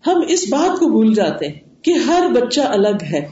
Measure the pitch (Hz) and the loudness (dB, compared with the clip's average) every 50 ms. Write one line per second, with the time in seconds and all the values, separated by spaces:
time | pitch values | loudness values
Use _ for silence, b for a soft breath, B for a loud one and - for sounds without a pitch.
0 | _ 320 370 349 320 - 359 349 - - 233 285 320 370 370 - 339 285 220 220 | _ 0 0 0 0 0 -2 -2 -2 -2 -2 0 0 0 0 0 0 2 2 2
1 | 220 220 214 208 190 156 - - 156 147 151 - - - _ _ _ 311 349 285 | 2 2 2 2 0 -2 -2 -4 -8 -8 -10 -12 -20 -20 _ _ _ 0 0 0
2 | - 247 330 359 359 349 233 240 247 240 - 294 277 285 277 202 196 208 202 180 | 2 2 2 2 2 2 2 0 0 0 -2 -2 -2 0 2 2 2 2 0 -2
3 | 170 147 175 147 147 - | -4 -4 -6 -6 -6 -8